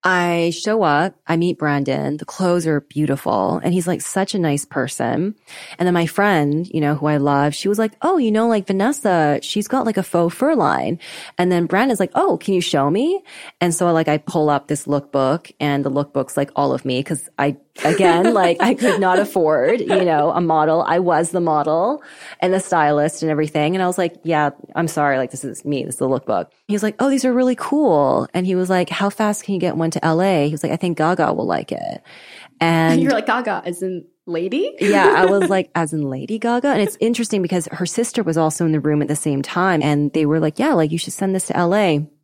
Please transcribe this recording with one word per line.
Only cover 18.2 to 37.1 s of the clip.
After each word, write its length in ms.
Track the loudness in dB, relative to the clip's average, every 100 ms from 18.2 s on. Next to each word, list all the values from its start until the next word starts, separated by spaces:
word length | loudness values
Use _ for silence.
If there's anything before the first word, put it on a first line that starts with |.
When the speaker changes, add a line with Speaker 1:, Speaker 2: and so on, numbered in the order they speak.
| 4
Speaker 1:
<laughs> 0 |
like, 240 | 4 2 2
I 140 | 2
could 260 | 2 2 2
not 200 | 2 2
afford, 600 | 0 0 2 2 2 0
you 220 | 0 2
know, 280 | 2 2 2
a 100 | 0
model. 420 | 2 2 4 2 2
I 100 | 0
was 320 | 2 2 0
the 120 | -2
model 600 | 0 0 2 0 0 -2 -8 -20 -20 -4
and 120 | 0
the 80 | 0
stylist 640 | 0 2 4 2 0 -2
and 80 | -2
everything. 460 | -2 -2 0 0 0
And 80 |
I 40 | -2
was 120 | -2
like, 160 | -4 -4
"Yeah, 260 | -2 0 0 -2 -12 -4
I'm 120 | -4
sorry. 320 | 0 0 0
Like, 100 | -2
this 160 | -6 -12
is 180 | -10
me. 220 | -6 -4 -4
This 80 | -4
is 40 |
the 100 | -2
lookbook." 380 | -2 -2 -4 -4 _ _
He 60 |
was 80 | -2
like, 140 | -2 0
"Oh, 120 | 0
these 120 | 0
are 80 | 0
really 220 | 2 0 0
cool." 720 | -2 0 4 4 4 2 0
And 140 | -4 -2
he 80 | 0
was 120 | 0
like, 220 | 0 0
"How 220 | -2 -4
fast 320 | 0 -2 -2
can 100 | -4
you 60 | -2
get 160 | -2 0
one 140 | -2
to 140 | 0 0
L 160 | 2
A?" 240 | 2 2 0
He 60 |
was 100 | -2
like, 80 | -4
"I 60 | -2
think 200 | -2 0
Gaga 360 | 0 2 2
will 120 | 0 -2
like 260 | -4 -4
it." 280 | -8 -8 -12 -14 -20 -20 -20 -20 _
And 400 | 2 4 4 4
Speaker 2:
<laughs> 20 |
You're 80 | 2
like, 140 | 0 0
"Gaga 380 | -2 -2 -6 -6
as 160 | -6
in 240 | -6 -6 -10 _ -8
lady?" 480 | -6 -4 -4 -4 -2
Speaker 1:
Yeah, 340 | 2 4 4 4
I 100 | 4
was 240 | 4 2
Speaker 2:
<laughs> 60 | 0
Speaker 1:
like, 140 | 0 -2
"As 160 | -2
in 100 | -2 -4
Lady 300 | -6 -6 -4
Gaga?" 300 | -2 0 0
And 120 | 0
it's 160 | 0 0
interesting 400 | -2